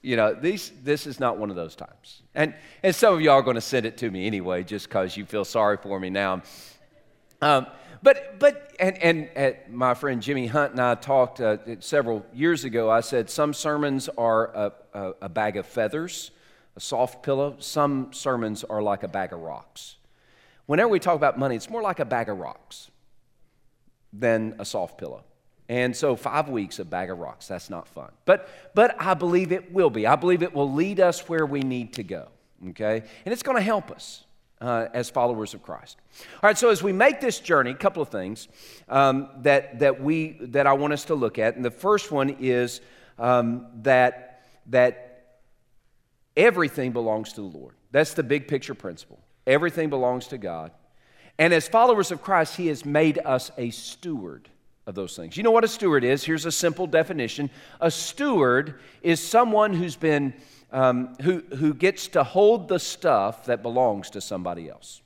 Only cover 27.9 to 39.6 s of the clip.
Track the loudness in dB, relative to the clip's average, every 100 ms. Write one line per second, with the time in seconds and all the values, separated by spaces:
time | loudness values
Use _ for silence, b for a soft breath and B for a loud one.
27.9 | -18 -20 _ 2 2 B B B 4 4
28.9 | 2 -2 0 2 2 2 -4 -2 2 2
29.9 | 2 2 4 4 2 0 -2 -2 0 -2
30.9 | 2 2 2 -4 -2 -2 -2 -4 -6 -8
31.9 | -12 -10 -12 -12 _ _ _ -16 -6 -2
32.9 | -2 -6 B -8 -6 0 0 0 -2 -4
33.9 | -18 -18 -20 _ _ _ _ -4 -2 -2
34.9 | -6 -4 0 0 0 -6 -12 -14 -16 -16
35.9 | -20 _ B B B 4 6 4 4 0
36.9 | 4 2 4 -4 -4 2 2 2 0 -2
37.9 | -2 -6 -6 -8 -10 -16 B B B _
38.9 | 4 4 2 -4 -2 4 4